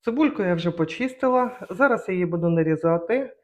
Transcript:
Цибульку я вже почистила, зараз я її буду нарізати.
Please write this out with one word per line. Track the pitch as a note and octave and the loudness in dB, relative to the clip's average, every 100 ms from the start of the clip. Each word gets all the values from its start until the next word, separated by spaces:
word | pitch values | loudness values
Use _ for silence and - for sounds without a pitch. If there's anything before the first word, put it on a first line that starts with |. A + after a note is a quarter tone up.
Цибульку | - A#3 D4+ - | -4 2 0 2
я | F#3+ | 0
вже | E3+ E3+ | 0 0
почистила, | E3+ D#3+ - B3+ B3+ C4 B3+ B3 B3 G3+ | -2 -4 -2 -6 -2 0 2 0 -4 -14
зараз | F#3+ C4+ A3+ - | 0 2 2 -2
я | |
її | F#3 F3 | -2 -2
буду | E3+ E3+ | 0 0
нарізати. | E3+ D#3+ D#3 E3 E3+ E3+ B3 C4+ - | 2 2 2 2 0 0 -2 -4 -12